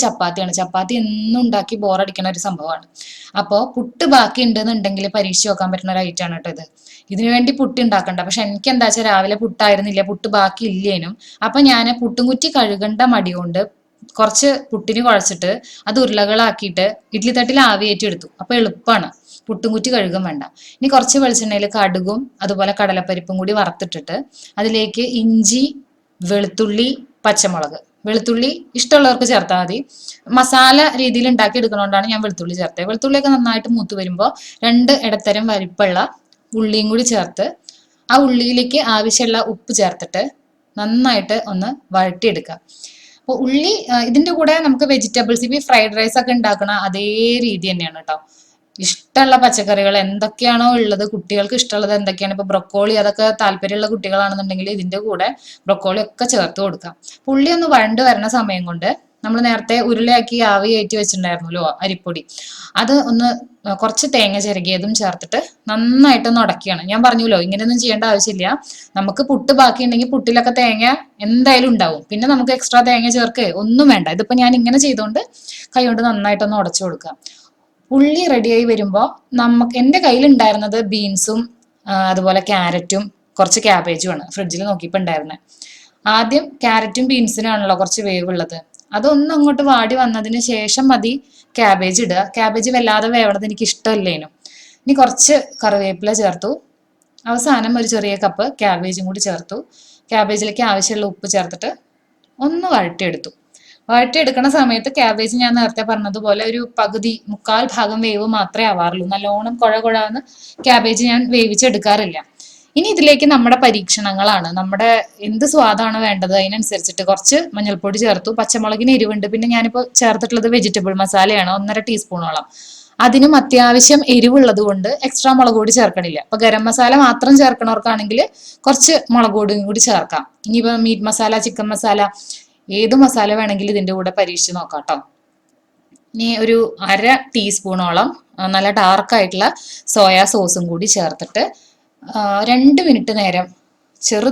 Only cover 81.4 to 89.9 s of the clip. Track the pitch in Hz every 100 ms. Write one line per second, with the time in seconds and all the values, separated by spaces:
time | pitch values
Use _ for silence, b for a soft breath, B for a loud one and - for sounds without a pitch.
81.4 | 240 _ _ _ 196 190 185 185 185 190
82.4 | 190 196 175 175 175 190 208 - _ -
83.4 | 185 220 220 180 175 160 180 151 - 196
84.4 | 180 170 202 185 170 190 175 156 147 -
85.4 | _ B B B B _ 214 226 226 285
86.4 | 311 - 233 220 214 247 254 254 226 220
87.4 | 220 214 196 185 185 - 202 180 180 175
88.4 | 170 165 - - _ 214 277 285 302 311
89.4 | 294 285 277 247 220